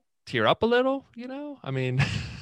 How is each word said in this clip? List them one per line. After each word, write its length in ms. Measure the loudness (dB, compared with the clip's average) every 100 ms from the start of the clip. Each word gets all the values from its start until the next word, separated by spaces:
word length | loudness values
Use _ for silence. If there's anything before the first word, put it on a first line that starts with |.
| _ _ -4
tear 200 | 2 4
up 160 | 4
a 40 | 4
little, 400 | 4 2 0 -6 -16
you 100 | -12
know? 320 | -10 -12 -12
I 60 | -6
mean, 280 | -2 0 0
<laughs> 140 | 0 -2 -8 -12